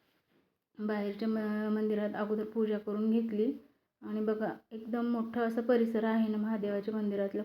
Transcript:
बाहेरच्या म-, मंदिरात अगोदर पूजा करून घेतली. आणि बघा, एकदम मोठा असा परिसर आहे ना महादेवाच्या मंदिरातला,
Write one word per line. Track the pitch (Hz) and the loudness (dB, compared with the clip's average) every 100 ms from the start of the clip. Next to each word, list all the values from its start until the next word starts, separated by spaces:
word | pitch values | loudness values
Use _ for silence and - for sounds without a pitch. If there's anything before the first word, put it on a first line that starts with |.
| _ _ _ _ _ _ _ - | _ _ _ _ _ _ _ -8
बाहेरच्या | 214 208 202 208 226 | -4 -2 -2 -2 -2
म-, | 220 214 214 214 | 0 0 -2 0
मंदिरात | 214 214 208 208 | 0 2 2 0
अगोदर | 208 208 214 | -2 -2 -2
पूजा | 214 226 214 214 | -2 0 0 0
करून | 214 208 220 | -2 0 2
घेतली. | 226 226 208 240 285 - _ _ _ | 2 2 0 0 0 -10 _ _ _
आणि | 214 214 | -8 -2
बघा, | 214 214 208 - _ | 0 0 -2 -4 _
एकदम | 220 226 233 240 | -14 -4 -2 0
मोठा | 233 226 247 | 0 -2 0
असा | 233 233 | 0 0
परिसर | 240 240 226 226 | 2 4 4 2
आहे | 220 226 220 | 2 2 2
ना | 214 | 2
महादेवाच्या | 214 220 202 202 202 | 0 0 0 -2 -2
मंदिरातला, | 214 208 202 196 208 | -2 -2 0 0 -2